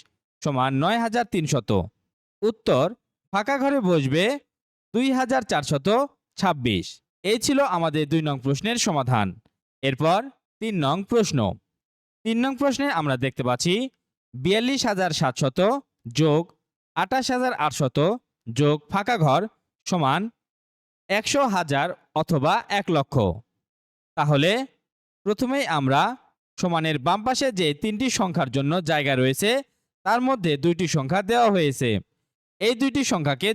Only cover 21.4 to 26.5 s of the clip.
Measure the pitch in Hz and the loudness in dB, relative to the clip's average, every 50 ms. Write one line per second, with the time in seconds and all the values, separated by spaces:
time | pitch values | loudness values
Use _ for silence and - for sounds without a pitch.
21.4 | 277 233 196 180 165 143 143 135 156 180 - _ _ _ - 151 160 - 170 139 | 2 2 2 0 0 0 0 0 0 -2 -4 _ _ _ -4 -4 0 2 0 2
22.4 | 135 160 196 233 - - 208 196 - 185 165 143 131 _ - 127 104 90 80 - | 2 2 2 0 0 -2 -4 -2 0 0 0 0 0 _ 0 2 2 2 0 -4
23.4 | - _ _ _ _ _ _ _ _ _ _ _ _ _ - 160 147 147 147 139 | -10 _ _ _ _ _ _ _ _ _ _ _ _ _ -4 -2 0 2 2 2
24.4 | 151 185 220 254 269 - _ _ _ _ _ _ _ _ _ _ - 196 214 - | 2 2 2 0 -2 -6 _ _ _ _ _ _ _ _ _ _ -4 -4 -2 -2
25.4 | 269 240 269 277 247 139 160 147 135 131 135 147 180 226 254 - _ _ _ _ | -2 -2 0 -2 -2 0 0 0 2 2 4 4 2 2 -2 -8 _ _ _ _
26.4 | _ _ | _ _